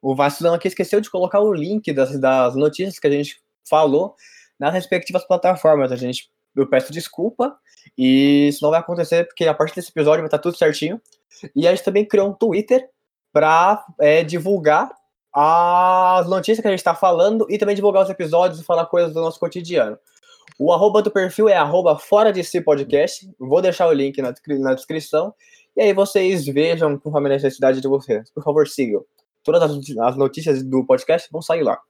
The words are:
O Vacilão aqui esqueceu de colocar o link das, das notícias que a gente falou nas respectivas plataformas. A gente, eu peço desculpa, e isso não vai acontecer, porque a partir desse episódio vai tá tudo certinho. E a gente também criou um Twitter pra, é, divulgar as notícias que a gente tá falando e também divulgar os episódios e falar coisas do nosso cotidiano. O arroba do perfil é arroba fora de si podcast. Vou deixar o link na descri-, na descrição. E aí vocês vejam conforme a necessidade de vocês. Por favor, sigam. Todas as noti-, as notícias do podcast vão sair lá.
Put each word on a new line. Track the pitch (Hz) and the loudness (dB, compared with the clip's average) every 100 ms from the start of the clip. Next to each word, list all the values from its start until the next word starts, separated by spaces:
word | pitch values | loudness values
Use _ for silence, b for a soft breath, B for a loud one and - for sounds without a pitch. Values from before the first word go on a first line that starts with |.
O | 135 135 | -4 0
Vacilão | 143 143 170 170 | 0 0 -2 0
aqui | 185 | -4
esqueceu | - 180 202 | -4 -2 -2
de | 214 | -2
colocar | 185 180 202 | -4 -2 0
o | 214 | 0
link | 180 151 214 214 | 0 -4 -6 -4
das, | 143 131 139 | -2 -2 0
das | 131 131 123 131 | 0 2 2 2
notícias | 151 151 190 185 | -2 -2 -8 -4
que | 147 | -2
a | |
gente | 143 143 - _ _ - | -2 -4 -10 _ _ -2
falou | 156 156 139 190 _ b b b _ | 2 2 2 -2 _ b b b _
nas | 143 | -4
respectivas | 180 175 185 175 180 | -2 -2 -4 -2 -6
plataformas. | - 180 175 185 160 151 135 | -2 0 0 2 2 2 0
A | 127 | -4
gente, | 127 123 - _ _ - | -6 -8 -12 _ _ -4
eu | 135 | 0
peço | 135 131 | 0 0
desculpa, | 156 - - 190 233 254 285 b b b - | -12 -12 -6 -8 -2 -4 -4 b b b -2
e | 131 131 139 143 143 | 2 4 4 4 2
isso | 143 | 0
não | 147 | 0
vai | 160 | 0
acontecer, | 165 175 160 170 170 | -2 -6 -2 0 -2
porque | - 165 | -2 -2
a | |
partir | 151 160 - | 0 -2 -4
desse | 170 | -12
episódio | - 151 156 | -2 2 2
vai | 156 | 0
tá | 151 | -2
tudo | 175 170 | -4 0
certinho. | 160 151 156 220 _ _ _ B B - | 0 0 -6 -8 _ _ _ B B -2
E | 170 | 0
a | |
gente | 190 | 2
também | - 190 | 0 -2
criou | 208 208 196 | 2 0 0
um | |
Twitter | 196 233 190 208 254 254 _ _ _ _ | -2 -2 -2 0 0 0 _ _ _ _
pra, | 147 156 160 180 208 - - | 0 4 4 4 0 -4 0
é, | 147 156 | 2 4
divulgar | 160 170 165 196 151 151 262 - _ _ _ | 2 -6 -2 0 2 2 0 -10 _ _ _
as | - 147 170 175 180 180 185 185 185 170 | 0 4 4 4 2 4 4 4 2 0
notícias | 185 185 220 | -2 -2 -2
que | 220 | 0
a | |
gente | 185 | -2
tá | 180 170 | -2 0
falando | 190 170 190 220 220 | 2 2 2 2 -2
e | 202 | -2
também | 202 202 | -2 0
divulgar | 202 196 | 2 2
os | 190 | 0
episódios | 190 170 165 180 160 | -2 -2 2 0 -2
e | |
falar | 165 170 165 | -4 -2 0
coisas | 175 170 | 0 0
do | 156 | -2
nosso | 165 165 | -6 -4
cotidiano. | 170 180 170 175 110 107 _ b b b b _ | -8 -8 -4 -2 -2 -4 _ b b b b _
O | 143 | 0
arroba | 170 202 208 | 4 4 2
do | 208 | 0
perfil | 208 185 - 214 | -2 -4 0 2
é | 190 | 4
arroba | 147 175 175 151 | 2 2 2 0
fora | - 208 220 | 2 2 4
de | 190 | 0
si | 170 180 | -4 -4
podcast. | 165 143 135 143 165 - - - | 0 0 2 0 0 -4 -18 -16
Vou | 131 151 | 0 2
deixar | 185 170 175 | 2 0 0
o | |
link | 151 139 139 | 2 0 -4
na | 131 | -8
descri-, | - - 139 | -8 -8 -4
na | 135 | -2
descrição. | 131 - 160 151 151 185 - b b b - | -4 -6 -10 -4 -4 -4 -10 b b b 0
E | |
aí | 220 | 0
vocês | 196 196 202 185 190 139 | 2 0 0 0 -2 -2
vejam | 139 160 165 160 143 | -2 0 0 -2 -2
conforme | - 147 143 | -4 -2 0
a | |
necessidade | 139 139 - 135 131 | 0 -2 0 0 0
de | 135 | 0
vocês. | 135 135 110 113 | -2 -2 -6 -4
Por | - | -10
favor, | 147 151 143 | -4 0 0
sigam. | - 123 104 - _ _ _ | -2 -4 -4 -6 _ _ _
Todas | - 165 | -2 0
as | 165 147 | 0 -4
noti-, | 139 117 | -10 -4
as | 117 131 | -4 0
notícias | 135 135 160 135 | -4 -2 -4 -4
do | 131 131 | -2 -4
podcast | 131 131 - 165 - | 0 -2 0 -4 -4
vão | 151 | -14
sair | - 165 | -6 -2
lá. | 135 110 _ | -2 -4 _